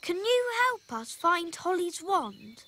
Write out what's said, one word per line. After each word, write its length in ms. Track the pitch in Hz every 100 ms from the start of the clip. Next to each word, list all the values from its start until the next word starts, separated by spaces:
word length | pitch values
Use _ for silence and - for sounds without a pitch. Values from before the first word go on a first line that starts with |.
can 160 | - 349
you 340 | 415 494 494 466
help 360 | 508 466 - 233
us 100 | 233
find 440 | - 339 349 339
Holly's 460 | - 349 370 349 -
wand? 600 | 330 381 233 196 214 233